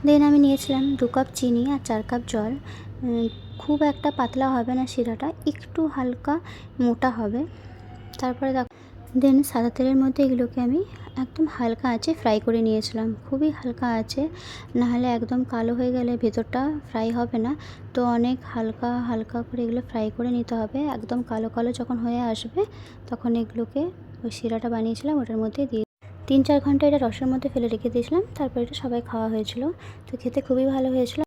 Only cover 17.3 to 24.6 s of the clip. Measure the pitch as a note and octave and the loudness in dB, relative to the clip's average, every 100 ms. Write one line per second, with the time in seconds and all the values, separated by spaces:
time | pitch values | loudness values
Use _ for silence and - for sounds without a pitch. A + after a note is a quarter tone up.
17.3 | A#3+ A3+ D4+ - - - - B3 A#3 A#3+ | 0 -2 -4 -8 -16 -6 0 2 2 2
18.3 | B3+ - A#3 A3 A3 A#3+ A#3+ A#3+ A3 A3 | 0 -4 -6 -4 -4 -4 -2 -2 -4 -4
19.3 | A#3+ A#3 B3 A#3 A#3+ A#3+ A3+ G#3+ G#3 A#3+ | -6 -4 -4 -2 -2 -4 -4 -4 -2 -2
20.3 | A#3+ A#3 A3+ G#3+ C4+ D4 B3 A3 B3 A#3+ | 0 -2 -2 -2 -2 -2 -4 -4 -4 -2
21.3 | A3 A3 A#3 A#3+ B3 A#3+ A#3+ A#3 A#3+ A#3+ | -4 -2 -2 -2 -2 -4 -2 0 0 0
22.3 | A3 A3+ F4+ G#4 - - - - A#3 A#3+ | -2 -4 -2 -2 -4 -18 -18 -12 -4 0
23.3 | A#3 G#3+ A#3 A3+ C#4 E4+ - - - A#3 | 0 0 -4 -4 -2 -4 -6 -18 -10 -10
24.3 | - A3+ A3+ | -6 -4 -2